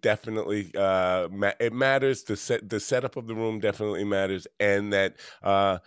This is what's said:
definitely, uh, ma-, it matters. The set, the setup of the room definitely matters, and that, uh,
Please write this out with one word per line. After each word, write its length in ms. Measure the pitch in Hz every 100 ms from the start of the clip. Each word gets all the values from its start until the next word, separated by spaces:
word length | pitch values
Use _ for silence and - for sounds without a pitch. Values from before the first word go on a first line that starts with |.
definitely, 720 | 113 107 113 110 - 104 90 -
uh, 520 | 98 95 92 92 85
ma-, 240 | 98 101 -
it 120 | 117
matters. 520 | 120 135 135 135 127
The 120 | - 104
set, 320 | - 120 101
the 120 | 107
setup 360 | - 127 127 -
of 120 | 113
the 80 | 113
room 240 | 113 110
definitely 440 | 104 98 107 90
matters, 440 | 104 98 98 95 - -
and 320 | 104 101 104
that, 260 | 98 95 - - -
uh, 340 | 98 98 98 90